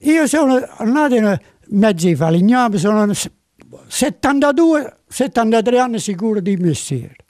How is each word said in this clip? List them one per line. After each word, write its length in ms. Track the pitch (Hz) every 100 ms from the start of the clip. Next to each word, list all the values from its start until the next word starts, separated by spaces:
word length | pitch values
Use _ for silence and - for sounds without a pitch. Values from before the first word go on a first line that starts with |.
Io 240 | - 320 294
sono 320 | 285 277 254 247 -
nato 360 | 220 262 294
in 240 | 247 214 190 _ _ _
mezzo 380 | 202 220 185 175
ai 80 |
falegnami, 640 | 160 165 165 190 247 247 202
sono 340 | 175 214 208
s-, 180 | 202 - _ _ _ - - -
settantadue, 1120 | - 269 - 277 277 285 277 330 311 262 - _
settantatré 720 | - 254 - 226 226 220 247
anni 200 | 247 226
sicuro 420 | 175 185 220 208
di 160 | 185 196
mestiere. 600 | 175 147 - 135 117 _ _